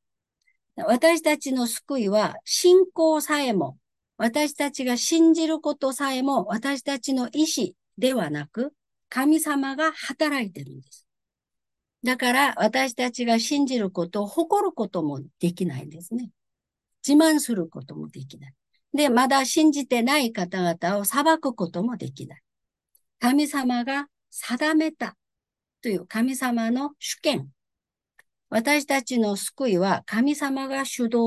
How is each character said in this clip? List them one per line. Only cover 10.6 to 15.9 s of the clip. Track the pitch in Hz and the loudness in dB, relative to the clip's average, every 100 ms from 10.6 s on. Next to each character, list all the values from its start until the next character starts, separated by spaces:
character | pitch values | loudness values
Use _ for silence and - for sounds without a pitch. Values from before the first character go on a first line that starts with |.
る | 139 | -16
ん | 135 | -16
で | - | -20
す。 | - _ _ _ _ _ _ _ _ _ _ | -20 _ _ _ _ _ _ _ _ _ _
だ | 233 247 | -4 -2
か | 247 | 0
ら | 254 285 - | 2 2 2
私 | 208 262 262 | 0 0 -2
た | 247 247 | -2 -4
ち | 233 240 | -2 0
が | 226 | 2
信 | 226 294 277 | 2 0 0
じ | 254 | 0
る | 196 | -2
こ | 185 170 | -4 -4
と | 208 | -4
を | 202 | -4
誇 | 254 330 403 | -2 0 2
る | 403 | 0
こ | - 214 | -2 -6
と | 180 | -4
も | 156 139 135 _ | -4 -6 -12 _
で | 175 | -4
き | 175 180 | -2 -4
な | 131 | -6
い | |
ん | |
で | 143 | -12